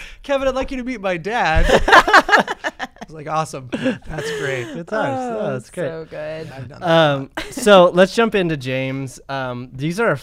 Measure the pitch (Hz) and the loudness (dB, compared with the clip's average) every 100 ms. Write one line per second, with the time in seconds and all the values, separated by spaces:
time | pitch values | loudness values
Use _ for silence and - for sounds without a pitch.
0 | - - - 269 269 254 262 269 247 240 | -18 -14 0 2 4 2 -4 -6 -6 -4
1 | 190 180 190 233 175 160 170 262 - 392 | -2 -2 -2 0 4 4 6 4 6 4
2 | - 403 - 415 - 453 - - 254 - | 6 4 4 2 2 -4 -10 -10 -14 -16
3 | - 156 151 156 160 143 127 - 254 214 | -20 -14 -6 -4 -4 -6 -8 -4 -4 -4
4 | - 156 - 427 143 131 120 254 170 214 | -8 -10 -8 -6 -4 -6 -6 -10 -8 -4
5 | 185 262 247 220 180 131 - - 160 160 | -4 -4 -6 -6 -6 -8 -10 -8 -8 -8
6 | 160 156 151 160 165 135 110 - 175 165 | -12 -12 -10 -10 -12 -14 -16 -8 0 4
7 | 156 139 135 - - - 208 196 175 175 | 4 2 -6 -12 -12 -2 6 8 8 6
8 | 190 - 226 214 175 156 127 131 131 135 | 2 2 0 0 -2 -4 -6 -6 -6 -8
9 | 135 - - 139 127 123 127 131 151 175 | -10 -14 -12 -8 -8 -10 -12 -8 -6 -2
10 | 233 139 | -2 -2